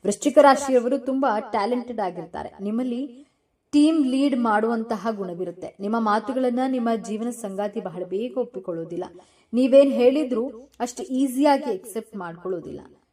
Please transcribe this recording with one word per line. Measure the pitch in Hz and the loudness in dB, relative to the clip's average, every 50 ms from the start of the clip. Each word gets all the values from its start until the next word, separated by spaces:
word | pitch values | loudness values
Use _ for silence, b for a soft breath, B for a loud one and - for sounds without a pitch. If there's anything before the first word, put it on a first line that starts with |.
| - | 0
ವೃಶ್ಚಿಕ | 208 202 - - 285 240 | -2 -2 0 -2 4 6
ರಾಶಿಯವರು | 302 277 285 269 269 277 269 262 247 226 247 269 | 8 8 8 6 6 2 2 2 2 2 2 -2
ತುಂಬಾ | 269 - 269 262 269 269 247 214 214 | -2 -2 -2 -2 0 0 0 0 -2
ಟ್ಯಾಲೆಂಟೆಡ್ | 240 226 208 220 202 233 247 247 240 247 240 220 | -4 -4 -2 -2 -2 0 -2 -4 -6 -8 -6 -6
ಆಗಿರ್ತಾರೆ. | 202 175 170 175 165 165 - - - - - - | -6 -6 -6 -8 -12 -10 -10 -10 -10 -12 -12 -10
ನಿಮ್ಮಲ್ಲಿ | 196 202 220 233 254 254 233 247 277 262 240 262 294 _ _ _ _ _ _ _ _ _ | -8 -6 -4 -4 -4 -4 -6 -6 -8 -10 -12 -20 -20 _ _ _ _ _ _ _ _ _
ಟೀಮ್ | - 294 294 311 320 320 277 | 4 4 6 6 4 4 2
ಲೀಡ್ | 254 254 269 277 285 269 | 2 2 2 2 2 2
ಮಾಡುವಂತಹ | 240 233 226 208 214 220 226 233 226 226 233 233 196 180 233 | 2 2 2 2 2 2 2 0 -2 -2 -4 -6 -4 -2 -4
ಗುಣವಿರುತ್ತೆ. | 220 196 196 180 175 175 185 175 170 - - - _ - | -4 -4 -6 -8 -6 -6 -6 -8 -8 -12 -14 -14 _ -8
ನಿಮ್ಮ | 196 208 220 233 | -4 -2 -2 0
ಮಾತುಗಳನ್ನ | 226 214 202 226 220 - 254 262 254 247 233 247 262 | 2 2 2 2 0 -2 -2 0 0 0 0 0 -2
ನಿಮ್ಮ | 262 262 247 233 233 226 | 0 -2 -2 0 0 -2
ಜೀವನ | 220 - 202 220 208 226 240 | -2 -4 -6 -6 -6 -6 -6
ಸಂಗಾತಿ | 233 - - 196 190 190 202 208 202 233 | -8 -8 -10 -8 -6 -6 -6 -4 -6 -8
ಬಹಳ | 185 185 165 180 180 | -8 -8 -8 -8 -8
ಬೇಗ | 175 185 202 233 254 - | -6 -4 -4 -4 -4 -4
ಒಪ್ಪಿಕೊಳ್ಳೋದಿಲ್ಲ. | 262 240 240 - 190 185 - 170 165 165 165 175 170 180 - - B B B B B B B - | -6 -6 -6 -8 -10 -8 -8 -8 -8 -8 -8 -8 -8 -8 -10 -14 B B B B B B B 0
ನೀವೇನ್ | 240 262 254 247 277 285 277 233 | 2 4 6 8 8 8 6 4
ಹೇಳಿದ್ರು | 226 240 247 254 302 302 247 254 220 240 285 - 226 269 _ _ _ | 4 4 4 4 4 0 0 -2 -2 -4 -4 -8 -14 -20 _ _ _
ಅಷ್ಟು | 240 247 - - 370 | -8 -8 -6 -12 -8
ಈಸಿಯಾಗಿ | - 262 254 277 262 240 262 294 294 277 269 302 262 | -4 0 0 0 0 2 4 4 4 4 4 2 -4
ಅಕ್ಸೆಪ್ಟ್ | 202 185 - - - 226 220 - - | -4 -6 -6 -10 -10 -10 -10 -10 -12
ಮಾಡ್ಕೊಳ್ಳೋದಿಲ್ಲ. | 202 180 170 170 170 170 185 185 170 147 - 147 143 139 139 139 _ _ _ | -12 -10 -10 -12 -10 -8 -6 -6 -6 -8 -12 -14 -14 -16 -20 -20 _ _ _